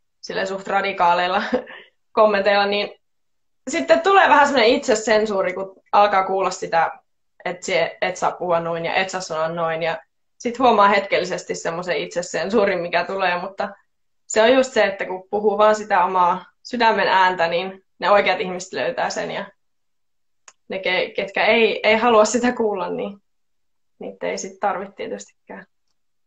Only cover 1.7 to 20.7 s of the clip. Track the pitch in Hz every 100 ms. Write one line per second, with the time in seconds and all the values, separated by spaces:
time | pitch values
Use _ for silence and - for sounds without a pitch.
1.7 | - - _ _ - 214 202 202 202 202
2.7 | 202 208 - _ _ _ _ _ _ -
3.7 | 320 269 330 370 392 320 285 285 269 220
4.7 | 269 - 220 - 214 214 190 180 185 190
5.7 | - _ 202 208 196 190 190 180 - -
6.7 | 165 160 - _ _ _ _ 180 175 -
7.7 | 170 170 - 185 180 165 - 180 170 165
8.7 | 165 165 - 190 185 185 156 160 170 165
9.7 | 160 165 - - _ _ _ 247 233 254
10.7 | 214 202 202 196 170 180 165 - 180 170
11.7 | 170 175 151 175 175 175 170 175 226 202
12.7 | 180 170 170 175 196 185 175 190 - 202
13.7 | - _ _ _ _ _ 220 226 262 262
14.7 | 220 202 196 185 185 - 208 208 202 214
15.7 | 214 208 196 180 190 175 185 - _ -
16.7 | 240 226 196 175 190 185 180 170 175 190
17.7 | 190 _ _ 185 202 196 180 185 180 -
18.7 | 143 160 170 180 185 170 160 202 _ _
19.7 | _ _ _ _ _ _ _ - _ _